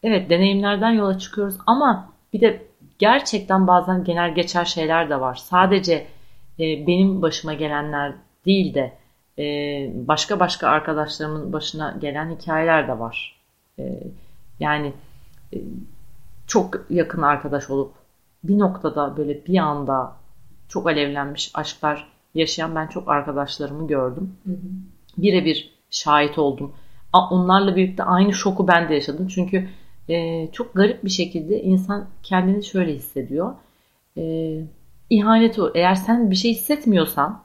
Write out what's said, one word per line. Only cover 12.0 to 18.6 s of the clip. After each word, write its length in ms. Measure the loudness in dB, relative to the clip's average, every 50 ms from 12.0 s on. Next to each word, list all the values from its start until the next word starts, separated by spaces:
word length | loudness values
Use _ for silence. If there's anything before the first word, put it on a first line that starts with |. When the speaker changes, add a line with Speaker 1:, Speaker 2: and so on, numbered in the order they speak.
Speaker 1:
gelen 300 | -8 -6 -6 -6 -6 -8
hikayeler 580 | -8 -10 -6 -4 -2 0 2 4 4 2 2 0
de 100 | -4 -6
var. 380 | -6 -8 -8 -10 -14 -14 _ _ _ _ _ _ _ _ _ -12
E, 40 | -10 -10 -10 -10 -10 -14 -14 -16 -18 -18 -18 -20 -18 -18 -12 -6
yani, 320 | -2 -2 -2 -2 -2 -6 -8 -10 -16 -18 -18 -18 -18 -18 -18 -20 -18 -12 -10
e, 20 | -10 -10 -10 -10 -12 -12 -12 -14 -14 -14 -14 -14 -14 -14 -14 -14 -16 -12
çok 280 | 0 0 0 0 0 -4 -10 -8 -2
yakın 320 | 0 0 0 0 -2 0 2
arkadaş 480 | 2 2 2 -2 -4 -4 -4 -4 -4
olup 220 | -4 -4 -4 -4 -8 -20 _ _ _ _ _ _ _ _ -2
bir 140 | 0 2
noktada 580 | 4